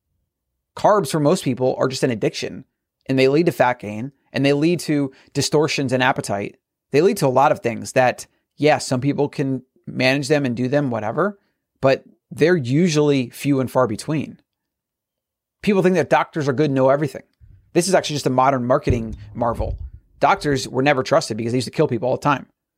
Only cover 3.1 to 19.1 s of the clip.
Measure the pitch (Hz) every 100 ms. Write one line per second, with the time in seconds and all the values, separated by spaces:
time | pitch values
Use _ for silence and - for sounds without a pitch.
3.1 | 131 131 151 165 - 123 123 104 107 135
4.1 | - _ 127 139 143 165 170 - 147 139
5.1 | - _ 143 - 147 156 - 131 127 127
6.1 | - - 101 104 - _ _ _ 143 196
7.1 | 220 139 127 147 - 120 104 101 131 123
8.1 | - - _ _ - 147 131 - 151 139
9.1 | 139 143 - 135 131 - _ - 131 127
10.1 | 143 135 147 135 117 127 143 139 113 104
11.1 | 139 202 - _ _ _ _ 135 127 -
12.1 | _ _ 120 156 180 120 143 180 151 147
13.1 | 139 120 - 143 135 123 127 127 104 -
14.1 | 156 - - _ _ _ _ _ _ _
15.1 | _ _ _ _ _ 196 190 180 175 135
16.1 | 156 - 160 143 127 156 135 131 143 156
17.1 | - - _ - - _ 175 180 175 139
18.1 | 147 139 127 131 131 120 131 - 120 113